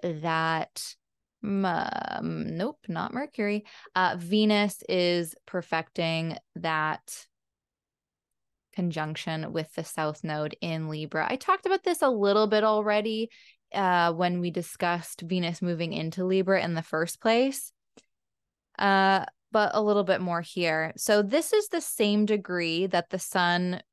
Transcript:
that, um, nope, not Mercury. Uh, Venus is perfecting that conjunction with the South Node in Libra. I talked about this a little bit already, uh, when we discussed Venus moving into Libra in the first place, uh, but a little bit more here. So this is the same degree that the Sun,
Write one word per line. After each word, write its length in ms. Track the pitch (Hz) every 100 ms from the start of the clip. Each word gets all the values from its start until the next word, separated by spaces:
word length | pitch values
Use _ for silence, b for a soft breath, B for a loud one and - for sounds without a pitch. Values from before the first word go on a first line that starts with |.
that, 920 | 180 156 165 160 160 160 - - - - _ _ _ _
um, 1160 | 208 196 190 165 - - - - 165 160 - 165
nope, 220 | 220 - -
not 260 | 165 -
Mercury. 520 | 247 294 - 208 208 208 B B 185
Uh, 220 | 185 180
Venus 640 | 170 214 214 208 208 - -
is 460 | 180 175 175 165 - -
perfecting 920 | 185 170 160 160 - 165 160 160 156 - -
that 720 | 170 156 156 151 - - - _ _ _ _ _ _ _ _ _ _ _ _ _ _ -
conjunction 800 | 175 156 156 156 - 160 156
with 200 | 165 156
the 100 | -
South 400 | 160 - 156 151
Node 320 | 160 151 151 -
in 280 | 170 160 156
Libra. 360 | 156 156 156 -
I 100 | 269
talked 280 | - 381 359
about 180 | 381
this 180 | - 339
a 80 | 277
little 360 | 233 202 208 214
bit 180 | 214
already, 680 | 214 214 208 208 214 220 226 B B B _
uh, 400 | - 190 175 170
when 260 | 165 180 180
we 120 | 175
discussed 680 | 175 170 - 180 175 165 -
Venus 400 | 165 185 170 165
moving 320 | 175 170 170
into 320 | 156 160 190 185
Libra 360 | 190 185 190
in 120 | 175
the 100 | 165
first 380 | 165 160 170 -
place, 500 | 220 226 269 269 - - _ - _ _ _ _ _ _ _ -
uh, 480 | 202 196 190 190 - - _
but 180 | 220 208 -
a 60 |
little 220 | 208 208
bit 160 | 185 185
more 220 | 180 170
here. 520 | 165 - 170 156 160 -
So 240 | - 208
this 320 | 202 277 330
is 140 | 427 415
the 120 | 339
same 460 | - - 208 208 208
degree 640 | 208 190 180 170 165 190
that 240 | 180 170
the 80 | 185
Sun, 640 | - 190 175 175 180 180 -